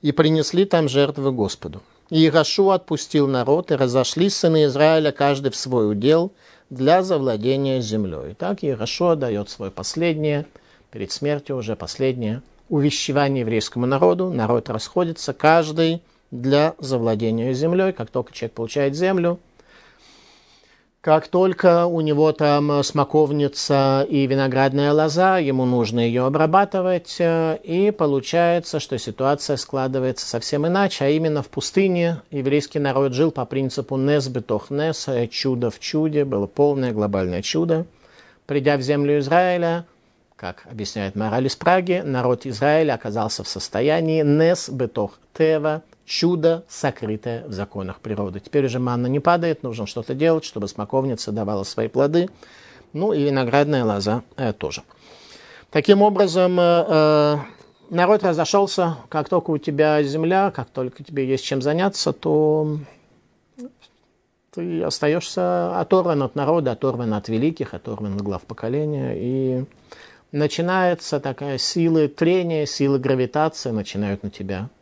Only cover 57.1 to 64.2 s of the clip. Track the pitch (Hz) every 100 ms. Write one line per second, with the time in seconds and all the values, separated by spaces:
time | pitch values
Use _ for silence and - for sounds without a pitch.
57.1 | 151 147 147 139 - _ _ - 175 180
58.1 | 208 196 165 156 202 196 - 170 143 -
59.1 | 156 143 180 165 151 151 143 151 151 143
60.1 | 156 165 190 196 - 123 - 127 - 139
61.1 | 143 131 131 - 139 131 160 196 202 -
62.1 | - 160 151 156 156 156 151 143 - _
63.1 | _ _ _ _ - 247 _ _ _ _
64.1 | _